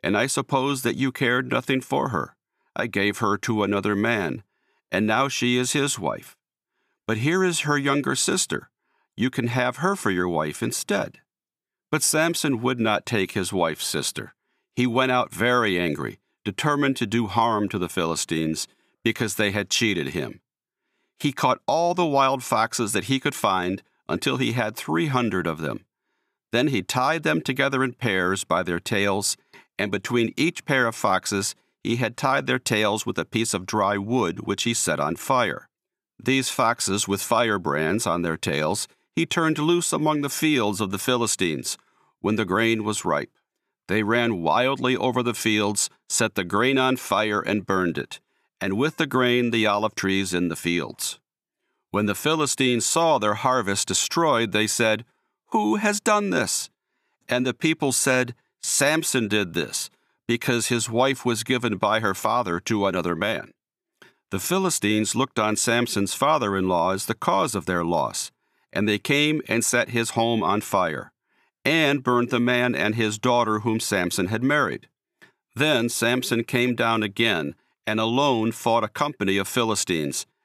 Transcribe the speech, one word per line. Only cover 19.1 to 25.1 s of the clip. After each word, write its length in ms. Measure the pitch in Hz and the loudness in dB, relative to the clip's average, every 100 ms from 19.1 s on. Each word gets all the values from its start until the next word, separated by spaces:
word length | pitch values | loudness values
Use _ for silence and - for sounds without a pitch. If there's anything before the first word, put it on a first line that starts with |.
| - 110 - | -2 -2 0
they 160 | 101 | 0
had 180 | 104 98 | 0 -2
cheated 380 | - 113 90 69 | 0 0 0 -2
him. 320 | 80 60 - _ _ _ _ _ _ _ - | -4 -6 -8 _ _ _ _ _ _ _ -6
He 140 | 147 | -4
caught 300 | 131 131 - - | 0 0 0 0
all 280 | 151 175 | 0 2
the 100 | 180 | 2
wild 380 | 170 139 135 135 | 2 4 2 2
foxes 500 | - 113 117 - 107 | 0 0 0 0 -2
that 120 | 101 | -2
he 160 | 95 135 | 0 0
could 140 | 107 | -2
find 480 | - 107 95 90 98 - _ - | 0 0 2 0 -4 -8 _ -6
until 280 | - 139 131 | -4 0 0
he 160 | 123 | 0
had 240 | 120 110 113 | 0 -2 -4
three 300 | - 165 | -4 -2
hundred 400 | 160 | 0